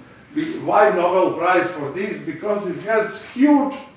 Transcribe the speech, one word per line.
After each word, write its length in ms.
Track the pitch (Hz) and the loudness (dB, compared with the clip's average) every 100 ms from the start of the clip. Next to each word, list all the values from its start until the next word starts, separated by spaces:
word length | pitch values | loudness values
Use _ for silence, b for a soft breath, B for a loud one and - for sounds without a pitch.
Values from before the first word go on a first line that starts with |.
| B B B | B B B
Be-, 260 | 151 - - | -6 -6 -6
why 320 | 139 160 165 | 0 4 4
Nobel 420 | 175 175 185 165 - | 4 2 2 0 0
Prize 320 | 175 175 - | 0 2 0
for 200 | 151 139 | -4 -8
this? 280 | 180 214 - | -6 -8 -8
Because 480 | 160 139 208 202 180 | -10 -8 -4 -4 -6
it 120 | 147 | -6
has 380 | 202 220 - - | -2 -2 -2 -6
huge 500 | - 247 294 285 - - - | -8 2 6 6 2 -6 -14